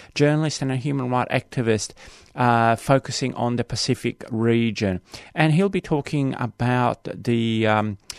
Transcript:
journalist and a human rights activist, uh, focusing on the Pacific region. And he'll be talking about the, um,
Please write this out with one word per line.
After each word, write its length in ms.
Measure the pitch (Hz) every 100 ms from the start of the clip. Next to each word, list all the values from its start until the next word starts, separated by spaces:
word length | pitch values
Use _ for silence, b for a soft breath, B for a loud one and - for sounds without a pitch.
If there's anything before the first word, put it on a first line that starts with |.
| B -
journalist 480 | 147 151 156 -
and 80 | 135
a 40 | 131
human 360 | 143 139 127
rights 200 | 123 123
activist, 600 | 131 - - 113 107 - - B B B -
uh, 400 | 123 117 113 113
focusing 580 | - 135 - - 131 -
on 200 | 117 120
the 80 |
Pacific 600 | 117 110 - 123 120 - -
region. 680 | 113 113 117 117 104 104 92 B B B 175
And 180 | 156
he'll 160 | 156 196
be 100 | 196
talking 560 | - 151 - 151 135 -
about 680 | 120 - 120 123 123 110
the, 640 | - 95 - 117 113 110 110
um, 300 | 107 107 101 B